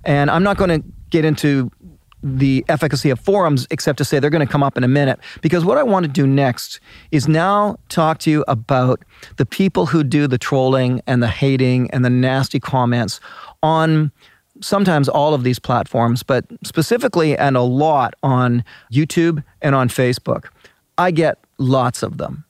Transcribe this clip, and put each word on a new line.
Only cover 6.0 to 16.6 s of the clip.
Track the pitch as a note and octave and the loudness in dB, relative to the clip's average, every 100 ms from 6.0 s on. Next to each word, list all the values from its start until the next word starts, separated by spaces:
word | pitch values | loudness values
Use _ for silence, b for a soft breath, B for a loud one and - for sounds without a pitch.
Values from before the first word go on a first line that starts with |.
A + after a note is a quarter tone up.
to | D#3+ | 0
do | C#3 | 0
next | C#3 C#3 C3+ B2 - - B B B | 2 2 0 -2 -12 -18 B B B
is | D3+ B2+ | -2 2
now | D#3 F3+ G#3 G#3 - _ | 2 2 0 0 -4 _
talk | - D#3 D#3+ | 0 0 0
to | - | 0
you | D3+ - | 0 0
about | A#2+ - C3 B2+ B2+ - B B - | -4 0 0 2 -2 -6 B B -4
the | |
people | C3+ - F#3+ F#3 E3+ | -4 0 0 2 0
who | E3 | 2
do | C#3 D3 D3 | 2 0 0
the | B2+ | -2
trolling | - C3+ C3 C3 B2+ B2+ - | 0 0 2 2 2 -2 -2
and | B2 | 0
the | A#2 | 0
hating | - C#3 C3+ B2+ B2+ B2 | 0 0 2 2 2 0
and | - | 0
the | B2 | 0
nasty | B2+ B2+ C3+ C3+ C#3 | 2 0 0 -2 -4
comments | - C3 A#2+ A#2+ G2+ - B B B B | -2 -2 0 0 -4 -8 B B B B
on | D#3 D#3+ D#3+ D#3 D3+ b b b b - | 0 2 2 2 0 b b b b -16
sometimes | - G3+ F#3+ D#3 C3+ | -4 0 2 2 2
all | D3 D3 | 2 2
of | D3 | 0
these | B2 B2 | 0 -2
platforms, | - A#2+ A#2 B2 A#2 A#2 | -2 -2 0 0 0 -2
but | - B2+ - A#3 | -2 -2 -2 -16